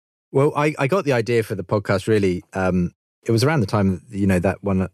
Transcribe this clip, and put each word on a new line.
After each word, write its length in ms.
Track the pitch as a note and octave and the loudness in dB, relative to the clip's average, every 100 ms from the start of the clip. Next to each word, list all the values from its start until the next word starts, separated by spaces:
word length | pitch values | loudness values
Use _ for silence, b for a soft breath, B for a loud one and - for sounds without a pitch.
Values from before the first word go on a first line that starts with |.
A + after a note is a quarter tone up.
| _ _ _ | _ _ _
Well, 220 | C3 C#3+ | 0 0
I, 200 | B2+ D3+ D3 | 2 -2 -2
I 100 | C#3+ | -2
got 180 | G3 C#3+ | -2 0
the 80 | |
idea 280 | A#2+ G#2+ A#2 | -2 0 0
for 120 | G#2+ | -2
the 100 | F#2+ | -6
podcast 420 | F2+ A2 - G2 - | -4 -4 -2 -2 0
really, 380 | G#2+ G2 F2+ - | 2 2 -2 -6
um, 400 | F#2+ F#2 F2+ F2 - _ _ | -4 0 0 -2 -6 _ _
it 80 | - | -2
was 120 | A2+ | 2
around 160 | C3 D#3+ | 2 0
the 60 | G2 | 0
time, 360 | G#2+ G2 F2+ - | 0 0 -2 -6
you 160 | G2 G2 | -2 2
know, 120 | F#2 | 2
that 240 | F#2+ - | 0 -2
one 260 | G2 F#2+ F#2 | -2 -2 -2